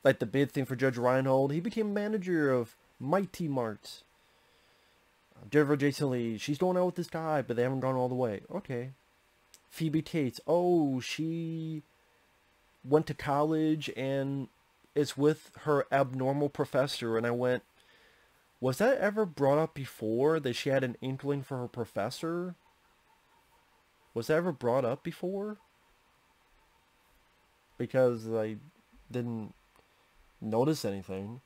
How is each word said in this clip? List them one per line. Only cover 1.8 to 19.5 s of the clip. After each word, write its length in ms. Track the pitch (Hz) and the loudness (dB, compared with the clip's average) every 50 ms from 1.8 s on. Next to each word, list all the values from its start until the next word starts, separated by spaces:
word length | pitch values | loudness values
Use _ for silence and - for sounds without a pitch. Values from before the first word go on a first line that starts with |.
| 214 208 202 | -4 -2 -2
manager 580 | 208 208 214 220 214 175 185 175 160 147 139 | -4 -2 -2 -4 -4 -2 0 0 2 2 2
of 240 | 131 123 117 - - _ _ _ _ _ | 2 2 0 -4 -10 _ _ _ _ _
Mighty 480 | 123 135 170 196 196 175 - - 175 147 | -4 0 0 0 0 -4 -6 -6 -4 -2
Mart. 540 | 139 131 120 110 104 - - - - - _ _ _ _ _ _ _ _ _ _ _ _ _ _ _ _ _ _ _ _ _ _ _ _ _ _ _ 117 - 104 | -2 -2 -2 -4 -6 -10 -14 -18 -18 -18 _ _ _ _ _ _ _ _ _ _ _ _ _ _ _ _ _ _ _ _ _ _ _ _ _ _ _ -20 -10 2
Jennifer 260 | 143 147 151 139 147 | 4 4 6 6 2
Jason 340 | 139 139 143 135 - 147 135 | 2 2 0 0 0 -2 0
Leigh, 260 | 127 123 117 117 110 | 0 0 -2 -2 -4
she's 220 | 104 - - 147 139 | -4 -4 -4 -2 0
going 180 | 185 185 180 | 0 0 2
out 100 | 180 180 | 2 0
with 80 | 180 175 | 0 -2
this 120 | - 165 - | -4 -8 -6
guy, 340 | - 160 160 160 156 143 | -6 -4 -2 0 0 0
but 140 | 120 - 117 | 0 0 0
they 60 | 117 | 0
haven't 180 | 120 127 135 131 | 0 0 0 0
gone 140 | 127 131 131 | 0 0 0
all 140 | 127 127 123 | 0 0 0
the 60 | 127 | 0
way. 280 | 123 127 113 101 - - - - | 0 0 -2 -2 -6 -8 -8 -10
Okay. 360 | 190 - - 131 120 123 131 135 _ _ _ _ _ _ _ _ _ _ _ - - _ _ | -10 -6 -6 -6 -6 -6 -8 -12 _ _ _ _ _ _ _ _ _ _ _ -20 -20 _ _
Phoebe 320 | - - 160 156 143 160 | -6 -4 -2 0 0 0
Cates, 380 | 156 - - 165 143 123 - - - | -2 0 -2 0 0 0 -2 -6 0
oh, 540 | - 160 175 180 180 175 170 151 139 131 127 | 2 2 4 4 4 4 4 4 2 2 -2
she 840 | 123 - - - 160 160 165 165 165 165 165 160 160 160 160 151 - _ _ _ _ _ _ _ _ _ _ _ _ _ _ _ _ _ _ _ - | -2 -4 -6 -4 -4 -4 -4 -4 -4 -6 -6 -6 -6 -6 -8 -10 -10 _ _ _ _ _ _ _ _ _ _ _ _ _ _ _ _ _ _ _ 0
went 220 | 131 143 156 160 | 4 4 4 4
to 80 | - 143 | 2 -6
college 760 | - - 147 139 143 151 156 160 156 156 156 156 156 139 - - | -6 -2 0 2 2 2 2 2 2 2 2 0 0 -2 -8 -6
and 520 | - 131 135 135 139 135 139 139 139 131 - _ _ _ _ _ _ _ _ _ | -4 -4 -2 -2 -2 -2 -2 -2 -4 -6 -8 _ _ _ _ _ _ _ _ _
is 220 | 147 147 - - | 0 0 0 0
with 340 | 135 143 151 156 156 - - _ - | 2 2 2 2 2 -8 -20 _ -8
her 240 | - 151 147 139 127 - | 0 0 2 2 2 2
abnormal 600 | 127 139 139 127 131 131 127 131 139 143 147 139 | 2 2 2 2 0 -2 0 0 2 2 0 0
professor, 680 | - - 143 - - 135 135 143 - - 120 117 113 | 0 -2 -4 0 2 0 2 2 -2 -4 -2 0 0
and 100 | 113 113 | 2 2
I 40 | 120 | 0
went, 320 | 120 123 123 123 127 120 - _ _ _ _ _ _ _ _ _ _ _ _ _ _ _ _ _ _ _ | 0 2 2 2 0 0 -2 _ _ _ _ _ _ _ _ _ _ _ _ _ _ _ _ _ _ _
"Was 180 | 127 127 127 - | -2 -2 0 2
that 200 | 202 247 277 - | 2 2 4 2
ever 280 | - 208 202 220 214 | 0 0 0 0 -2
brought 320 | 175 147 - 139 135 | -2 0 2 2 4